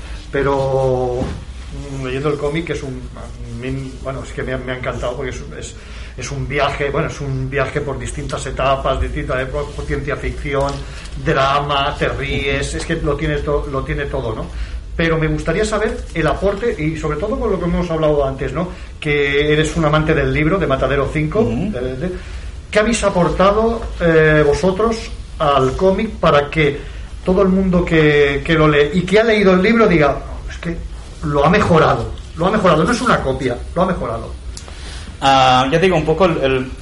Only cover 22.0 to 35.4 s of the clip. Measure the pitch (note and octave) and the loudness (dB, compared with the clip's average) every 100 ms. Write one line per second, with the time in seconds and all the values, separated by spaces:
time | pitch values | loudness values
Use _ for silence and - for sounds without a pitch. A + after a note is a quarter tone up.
22 | F3+ F3+ - - - - - G#3 A3 A#3 | -6 -6 -10 -10 -10 -12 -2 0 2 0
23 | G3+ F#3 D#3+ - G3 G#3 A3+ A3+ - - | 0 2 2 4 4 4 2 0 -6 -2
24 | E3+ D#3+ D#3 D3+ D3 C#3+ F#3 F#3+ A3+ A3 | 4 6 6 6 4 4 2 2 2 0
25 | - - - - D3+ C3+ C3 C3 F#3+ F#3+ | -6 -10 -12 -2 2 4 2 4 2 2
26 | A3 - E3 D3 - D#3 D3+ - - - | -2 0 4 4 4 2 2 0 -6 -12
27 | - - - F#3 F#3+ F#3+ F#3+ F3 D#3 D#3+ | -12 -6 0 4 4 4 4 2 4 4
28 | D3+ D3 C#3 C#3 C#3 D#3+ D#3 D3 D3 F3+ | 6 6 4 2 2 4 6 6 4 2
29 | F3 G#3 A#3 G#3+ F#3+ F3+ G#3 A#3 G#3 E3 | 4 4 4 4 6 6 6 6 6 6
30 | C#3+ C3+ - - - - E3+ C#3+ - - | 4 0 -6 -10 -10 -8 -8 -6 -8 -12
31 | - - D#3 C#3+ D3+ G3+ - D#3+ C3+ A#2 | -14 -8 -2 2 4 4 6 6 6 2
32 | A2+ - - D#3 F3+ A3 - D3+ G3 A#3+ | -2 -8 -10 -2 0 4 4 4 4 2
33 | A#3+ E3 C3+ C3 C3 A2 - E3 F#3+ F3 | 2 2 0 -2 -2 -4 -4 -2 0 -2
34 | B2 A2+ G#2+ - - - - - - - | -4 -6 -8 -10 -12 -12 -12 -14 -12 -12
35 | - - C3+ C3+ | -12 0 4 6